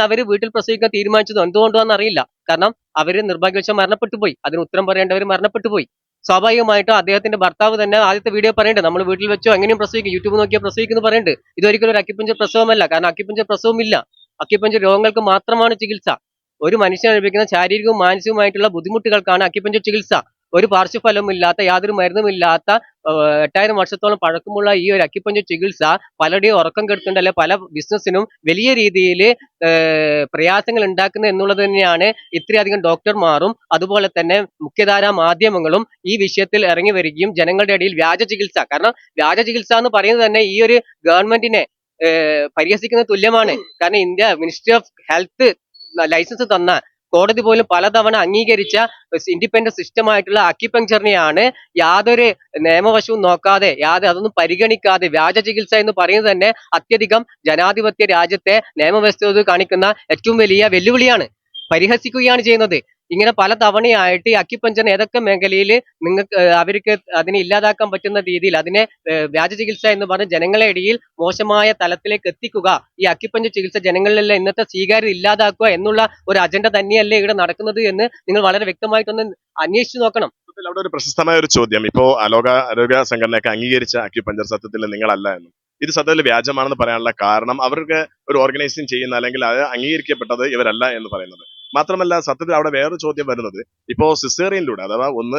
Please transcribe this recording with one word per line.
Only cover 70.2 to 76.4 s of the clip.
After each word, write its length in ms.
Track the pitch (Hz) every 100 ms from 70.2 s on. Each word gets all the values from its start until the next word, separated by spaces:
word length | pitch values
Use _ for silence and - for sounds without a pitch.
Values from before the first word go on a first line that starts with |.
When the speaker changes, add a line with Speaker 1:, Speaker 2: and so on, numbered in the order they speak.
| 202
Speaker 1:
ജനങ്ങളെ 320 | 165 175 214 220
ഇടയിൽ 340 | 185 196 233 _ -
മോശമായ 520 | 170 180 214 208 214 214
തലത്തിലേക്ക് 460 | 175 180 202 208 180
എത്തിക്കുക, 600 | - 233 208 185 165 _ -
ഈ 40 |
അക്യുപഞ്ചർ 460 | 185 165 220 226 226 202
ചികിത്സ 220 | 185 208
ജനങ്ങളിലെല്ലാം 600 | 185 180 202 214 208 202
ഇന്നത്തെ 240 | 190 196
സ്വീകാര്യത 460 | 214 185 190 220 220
ഇല്ലാതാക്കുക 580 | 180 196 214 208 196 220
എന്നുള്ള 420 | 175 208 214 220 - -
ഒരു 100 |
അജണ്ട 260 | 196